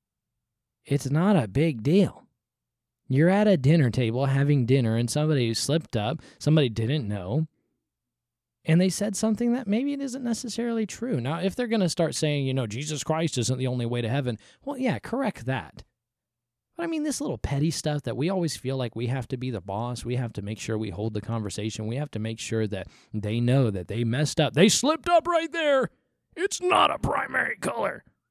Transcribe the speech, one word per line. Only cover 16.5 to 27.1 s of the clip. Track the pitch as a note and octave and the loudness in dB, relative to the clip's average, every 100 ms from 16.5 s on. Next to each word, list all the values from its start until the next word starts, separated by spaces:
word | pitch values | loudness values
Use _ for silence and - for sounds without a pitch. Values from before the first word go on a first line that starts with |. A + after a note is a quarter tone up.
| _ _ - | _ _ -8
But | |
I | E4+ | -4
mean, | D#4+ | -4
this | D4+ C4 | -4 -4
little | C#4+ A#2 | -6 -4
petty | - C#3 D#3 | -4 0 0
stuff | D3 D#3 D3 | -2 -4 -4
that | - A2+ | -4 -4
we | D#3 | -2
always | F#3+ E3 - | 0 -2 -4
feel | B2 C3+ | -6 -4
like | B2 A#2 | -4 -4
we | A#2+ | -4
have | C3+ A#2+ | -4 -4
to | B2+ | -6
be | B2+ | -4
the | A2+ | -6
boss, | F2+ G2 A#2+ A#2+ A#2+ | -4 -4 -4 -6 -4
we | B2 | -4
have | A#2+ | -4
to | G2+ | -6
make | G2+ A2 | -8 -6
sure | - A2 | -4 -4
we | A2 | -4
hold | F2+ A2 | -4 -4
the | G#2+ | -4
conversation, | - A2+ G#2 G2+ G#2+ - A2 | -4 -4 -4 -4 -6 -6 -6
we | B2 | -6
have | D3 | -6
to | G#2+ | -6
make | A2 A2+ | -6 -6
sure | - A2+ A2 | -4 -2 -2
that | G2 F2+ - _ | -4 -10 -16 _
they | G#2+ G#2 A2+ | -6 -2 0
know | A#2+ C3 B2 | 4 4 4
that | G2 F2+ | 0 -4
they | G#2+ | -2
messed | A#2 A#2+ D3+ - | -2 0 0 2
up. | D3 | 2
They | B2+ G#3 | 6 6
slipped | - C4 D#4 F4 | 6 2 0 2
up | F4 E4+ | 2 4
right | E4+ E4 | 0 0
there. | E4 D#4 C4+ A3+ - _ _ _ - | -2 2 2 0 -6 _ _ _ -6
It's | F#4 - | -4 -2
not | F4+ F4+ - | 0 2 2
a | - | 0
primary | - | -2